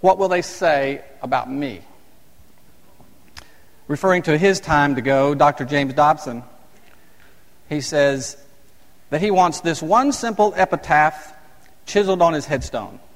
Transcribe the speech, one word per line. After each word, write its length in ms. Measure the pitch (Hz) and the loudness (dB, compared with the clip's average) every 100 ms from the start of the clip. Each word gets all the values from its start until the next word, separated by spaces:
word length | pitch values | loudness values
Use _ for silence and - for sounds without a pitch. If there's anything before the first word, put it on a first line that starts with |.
what 180 | 185 190 | 4 2
will 100 | 190 | 2
they 140 | 180 | 0
say 600 | - - 175 143 139 139 - - | -4 -2 0 2 0 -6 -12 -14
about 280 | 127 131 120 | -4 -4 -4
me? 320 | 135 143 95 - - - - - - - - - - - - - - - - - - - - - | -8 -8 -10 -18 -20 -20 -20 -20 -20 -20 -20 -20 -20 -20 -20 -20 -20 -20 -20 -20 -20 -20 -20 -8
Referring 360 | 147 190 180 | -2 2 2
to 160 | 160 151 | 2 2
his 220 | 196 190 | 2 0
time 340 | - 151 143 | 0 2 2
to 80 | 135 | 0
go, 320 | 127 135 139 | 0 2 2
Doctor 300 | 143 147 143 | 4 2 2
James 280 | 127 143 139 | -4 -2 -2
Dobson, 500 | 131 147 156 - 120 120 - - - - - - - - - - - - | 2 2 2 -4 -12 -14 -20 -20 -20 -20 -20 -20 -20 -20 -20 -20 -20 -8
he 120 | 151 | -8
says 560 | 127 151 143 135 127 - - - - - - - - | -4 0 2 0 -8 -14 -20 -20 -20 -20 -20 -20 -8
that 100 | 147 | -4
he 100 | 208 | 0
wants 300 | 185 180 151 | 2 2 0
this 220 | 165 151 | -4 -4
one 300 | 160 214 277 | 0 2 2
simple 420 | 277 233 214 208 190 | -2 -6 0 0 2
epitaph 760 | 185 - - 151 151 156 - - - - - - - | -2 -2 0 2 2 -2 -18 -20 -20 -20 -20 -20 -4
chiseled 360 | 202 196 190 | -2 0 2
on 100 | 170 | 2
his 140 | 156 135 | 2 -4
headstone. 520 | 143 - 120 95 92 - | -6 -4 -8 -10 -16 -20